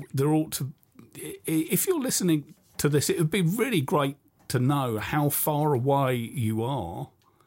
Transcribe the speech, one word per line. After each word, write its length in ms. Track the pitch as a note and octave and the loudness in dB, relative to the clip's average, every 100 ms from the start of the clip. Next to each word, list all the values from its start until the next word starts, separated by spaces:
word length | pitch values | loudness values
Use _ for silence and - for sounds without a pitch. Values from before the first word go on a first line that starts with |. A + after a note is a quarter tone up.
| - | -6
there 160 | C3+ D3 | 0 2
ought 220 | D#3 D#3 | 2 0
to, 200 | - C3+ - _ - - - | -4 -6 -8 _ -20 -20 -16
i-, 200 | D3+ G4 - | -14 -10 -2
i-, 200 | D#3+ - | -2 0
if 160 | F#3 - | 0 0
you're 140 | F4 | 0
listening 540 | B3+ - F3+ D#3 - - _ - | 0 0 2 0 -2 -20 _ -2
to 100 | D3 | 2
this, 200 | D3 - | 2 2
it 80 | F3 | 0
would 120 | D#3 | 2
be 120 | G#3 | 2
really 380 | E3 A3+ C4+ G3 | 2 2 0 0
great 360 | C3 D#3+ C#3 C#3+ _ _ - | 0 0 0 -4 _ _ -4
to 100 | B2 | 0
know 380 | B2+ C#3+ B2+ G#2+ | 2 2 0 -4
how 320 | G2+ D3+ D3 | -2 0 0
far 440 | - - D3 D3+ | 0 0 0 2
away 420 | C3 C3+ C#3 C3 B2 | 2 2 2 2 0
you 480 | A2+ D3 A2 A2 | -4 -2 -2 0
are 460 | A#2 C#3 E2+ G2+ C#3+ _ _ _ | -2 -4 -6 -8 -12 _ _ _